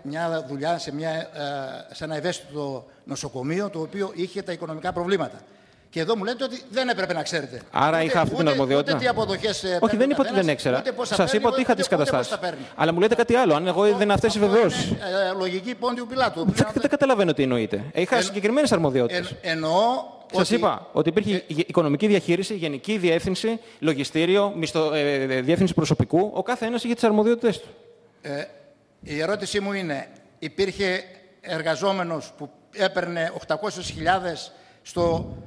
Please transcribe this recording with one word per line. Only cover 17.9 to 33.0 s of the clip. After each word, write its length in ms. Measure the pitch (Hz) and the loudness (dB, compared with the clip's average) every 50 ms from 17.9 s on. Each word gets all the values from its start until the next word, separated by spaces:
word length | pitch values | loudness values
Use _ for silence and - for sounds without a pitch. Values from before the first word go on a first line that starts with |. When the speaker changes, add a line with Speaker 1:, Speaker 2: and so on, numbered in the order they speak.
| - | -2
Speaker 2:
Είχα 220 | 160 180 - 254 | -2 0 2 2
Speaker 1:
Εν-, 60 | 233 185 | 0 0
Speaker 2:
συγκεκριμένες 500 | 196 196 208 190 214 240 294 302 247 233 | 0 -4 -2 0 2 2 2 2 4 2
αρμοδιότητες. 580 | 170 165 139 127 135 120 117 180 180 175 - | 4 2 2 4 4 2 2 0 -2 -4 -6
Speaker 1:
εν-, 60 | - - - | -10 -8 -4
εννοώ 380 | 180 160 160 160 156 165 190 220 240 254 - - - - - - - - | -4 -4 -2 0 0 2 4 4 4 2 0 -4 -8 -14 -20 -16 -4 0
Speaker 2:
Σας 80 | 185 | 0
Speaker 1:
ότι 140 | 175 - 214 | 2 2 2
Speaker 2:
είπα 320 | 233 214 180 127 - - - - | 2 2 2 0 0 -6 -4 0
ότι 160 | - 160 170 | 0 0 2
υπήρχε 260 | 165 214 202 208 196 | 2 0 0 0 -2
Speaker 1:
ε, 80 | 185 - | -2 -2
Speaker 2:
η 180 | - 160 151 170 | -4 -4 -4 -2
οικονομική 400 | - - 175 160 147 143 143 214 | 0 2 2 2 4 2 2 4
διαχείριση, 480 | 214 208 180 - 170 170 175 190 - 220 | 4 4 4 4 2 0 0 0 -4 -6
γενική 420 | 185 165 156 143 131 - 196 220 202 | -6 -4 -6 -6 -6 -4 -4 -4 0
διεύθυνση, 600 | 175 175 160 170 - 185 185 - - 220 226 226 - - - - | 2 2 2 2 0 -2 -4 -2 -2 -2 -4 -4 -8 -16 -12 -2
λογιστήριο, 760 | 143 160 151 131 139 - - 156 165 175 190 202 202 202 202 | 0 0 0 0 -2 -2 0 0 2 4 4 4 2 2 -2
μισθο-, 360 | 165 160 151 - 160 156 151 151 | -4 -6 -2 0 0 0 2 2
ε, 280 | 151 143 147 143 135 135 | 2 2 2 2 0 0
ε, 180 | 135 131 131 | 0 0 0
διεύθυνση 340 | 127 135 170 175 190 180 170 | 2 2 4 4 4 4 4
προσωπικού. 560 | - 156 - 160 - - - - 170 196 214 - | 2 2 2 2 0 0 2 2 2 2 2 0
Ο 80 | - - | -4 -2
κάθε 240 | - 247 240 233 | -2 -2 -2 -2
ένας 180 | 226 240 233 - | -4 -4 -4 -2
είχε 100 | 233 233 | -2 -2
τις 100 | 226 247 | 2 2
αρμοδιότητες 560 | 226 214 214 208 226 240 233 - 226 190 - | 4 4 4 4 4 2 2 2 0 0 0
του. 80 | - - - - - - - _ _ _ _ _ - | -6 -18 -20 -20 -20 -20 -20 _ _ _ _ _ -10
Speaker 1:
Ε, 220 | 147 143 143 - - - - - - _ _ _ _ _ _ - | -8 -8 -8 -8 -10 -14 -20 -20 -20 _ _ _ _ _ _ -12
η 180 | - 147 147 | -8 -4 -4
ερώτησή 400 | 160 175 208 202 196 - - 208 | -2 -2 -2 -2 -4 -4 -4 -2
μου 120 | 196 202 202 | -2 -2 -4
είναι, 340 | 196 185 160 143 135 117 - - - - _ _ - | -4 -4 -4 -4 -6 -8 -12 -16 -20 -20 _ _ -12
υπήρχε 640 | - 156 - - 196 190 170 - 202 185 185 190 - - - - - - _ _ | -12 -10 -2 0 0 0 0 -2 0 0 0 -2 -4 -10 -20 -20 -20 -20 _ _
εργαζόμενος 920 | - 185 165 160 156 165 156 - 190 196 196 190 175 170 165 147 - - - - | -8 -6 -6 -2 0 0 0 2 2 0 0 0 -2 -4 -4 -6 -8 -10 -14 -14
που 120 | 147 139 - _ _ _ - | -14 -14 -14 _ _ _ -4
έπαιρνε 600 | 214 190 190 190 185 | 0 0 0 0 0